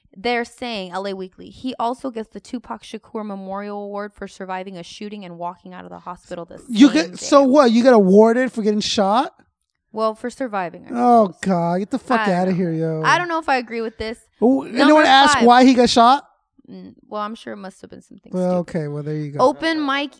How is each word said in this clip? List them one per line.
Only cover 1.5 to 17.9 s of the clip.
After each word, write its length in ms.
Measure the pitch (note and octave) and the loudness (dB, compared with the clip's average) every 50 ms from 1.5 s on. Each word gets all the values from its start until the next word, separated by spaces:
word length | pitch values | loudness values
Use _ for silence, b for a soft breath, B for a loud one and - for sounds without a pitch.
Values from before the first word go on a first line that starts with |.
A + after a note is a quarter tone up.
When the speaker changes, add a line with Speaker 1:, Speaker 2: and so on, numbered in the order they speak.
Speaker 1:
he 240 | - - - C4 A#3 - | -18 -12 -12 -10 -8 -6
also 320 | A3+ A#3 B3+ - - C4+ | -6 -6 -6 -6 -10 -10
gets 200 | A3+ A3+ A3 - | -10 -10 -12 -14
the 100 | - G#3+ | -16 -20
Tupac 420 | - - - A#3 - - A#3 G#3+ | -16 -14 -14 -12 -12 -14 -16 -16
Shakur 420 | - - - G#3 _ _ - A3 G#3+ | -16 -16 -18 -18 _ _ -12 -12 -10
Memorial 600 | G#3+ G3 G3 F#3+ F#3+ G3 G3+ G3+ G#3 G#3 G3+ G3+ | -10 -12 -12 -12 -12 -10 -10 -10 -10 -12 -12 -12
Award 280 | G3+ G3+ G3+ G3+ G#3 | -10 -10 -10 -10 -12
for 160 | - - G3+ F#3+ | -12 -14 -16 -16
surviving 480 | - - F#3+ F#3 F#3 F#3 F#3 G3 F#3+ | -14 -14 -12 -10 -10 -10 -10 -12 -14
a 60 | E3+ | -16
shooting 420 | E3+ - - - G#3 G#3 G#3+ G#3 F#3+ | -16 -16 -16 -14 -14 -14 -14 -14 -16
and 140 | F3 E3+ E3+ | -16 -14 -12
walking 340 | F3 F3 F3+ _ - F#3 F3+ | -12 -12 -12 _ -18 -20 -18
out 80 | F3+ F3+ | -18 -18
of 80 | F3 | -18
the 80 | F3 F3 | -18 -18
hospital 460 | - F3+ F3+ - _ - F3+ F3 E3+ | -16 -16 -16 -16 _ -14 -14 -14 -14
the 140 | F3 - - - - | -14 -16 -18 -12 -4
Speaker 2:
You 200 | A#3 G3+ C#4 C4 | 2 4 4 4
Speaker 1:
same 60 | G#3+ | 4
Speaker 2:
get, 140 | D#4 - F#3 | 2 -2 -4
Speaker 1:
day. 60 | - - | -8 -12
Speaker 2:
so 260 | - - D4+ C#4 C#4 | -2 2 4 4 4
what? 280 | B3+ B3+ D4+ C#4 A#3+ | 6 6 4 6 6
You 120 | A3 A#3+ A3+ | 4 4 4
get 100 | C4 B3 | 6 6
awarded 580 | G#3+ G3 F3+ F#3+ G#3 A3 A3+ A3+ B3+ C4 A#3 | 6 6 6 6 6 6 6 4 0 -2 -4
for 120 | - A3+ G3 | -4 -4 -4
getting 160 | G#3+ G#3 G#3+ | -2 -2 -2
shot? 560 | - - - A3+ G3 G3 G#3 B3 D4+ - - _ _ _ _ _ _ _ _ _ _ _ | -4 -4 -2 -2 0 0 0 0 -2 -2 -6 _ _ _ _ _ _ _ _ _ _ _
Speaker 1:
Well, 240 | - G#3+ A3 A3 G#3+ | -8 -6 -4 -4 -6
for 160 | - - A#3+ | -6 -10 -12
surviving, 560 | - - C4+ A#3 G#3 G3 F3+ E3 F3+ F3+ - - | -10 -8 -8 -8 -6 -6 -8 -8 -10 -14 -16 -10
I 20 | B3+ | -6
Speaker 2:
Oh, 320 | A#3+ B3 A#3+ A#3+ A#3 G#3+ F#3 | 0 2 4 6 4 4 2
Speaker 1:
suppose. 120 | - _ | -2 _
Speaker 2:
God. 360 | - F#3+ F#3+ E3+ E3+ E3+ F3 F#3 | -4 -2 0 0 0 -2 -2 -4
Get 120 | G#3 - | -4 -6
the 80 | - B3 | -8 -8
fuck 220 | - - B3+ A3+ | -4 -2 -2 0
Speaker 1:
I 40 | G#3+ | 0
don't 100 | G3+ F3+ | 0 0
Speaker 2:
outta 160 | F3 F#3 F#3 | 0 0 0
Speaker 1:
know. 60 | F#3 E3+ | -2 -2
Speaker 2:
here, 140 | F#3 E3+ | -2 -2
yo. 320 | D#3+ D#3+ D#3+ D#3+ D#3+ D#3 D#3+ | -4 -4 -4 -4 -4 -2 0
Speaker 1:
I 160 | B3+ D4+ E4+ | 0 0 0
don't 80 | F4+ F4 | 0 -4
know 100 | E4 D#4+ | -6 -6
if 100 | D#4+ D4 | -2 -2
I 80 | C4+ B3+ | -2 -2
agree 240 | A#3+ G#3+ A#3 A#3 | -4 -6 -8 -8
with 180 | A3+ A3+ A3+ - | -8 -8 -10 -10
this. 180 | A3 A3 A#3 - _ _ _ - | -10 -12 -12 -14 _ _ _ 0
Speaker 2:
Who, 240 | - B3 C4+ C4+ - | 2 2 2 0 -2
Speaker 1:
Number 160 | - A3 B3 | -4 -2 2
Speaker 2:
anyone 240 | - D4 D4+ D#4 D4+ | 4 6 6 6 6
ask 320 | C#4 C4+ C4+ C#4 D4 C#4+ B3+ | 6 6 6 6 6 4 4
Speaker 1:
five. 80 | A#3 | 6
Speaker 2:
why 180 | A#3+ A#3+ B3+ B3+ | 6 8 8 8
he 120 | C4+ C4 | 6 6
got 140 | A#3+ A#3+ - | 6 4 4
shot? 340 | - B3 A#3 A#3+ C4+ D4 - _ _ _ _ _ _ _ _ - | 4 6 6 6 4 2 0 _ _ _ _ _ _ _ _ -20
Speaker 1:
Mm, 240 | F#3+ F#3 F3+ - - _ _ - | -20 -20 -20 -20 -20 _ _ -14
well, 160 | G#3+ G#3 G#3 | -10 -10 -10
I'm 100 | G#3 A3+ | -10 -12
sure 200 | - - A#3+ A3 | -14 -16 -16 -16
it 40 | G#3 | -14
must 240 | F#3+ F#3+ - _ | -16 -18 -18 _
have 80 | - | -20
been 140 | - | -20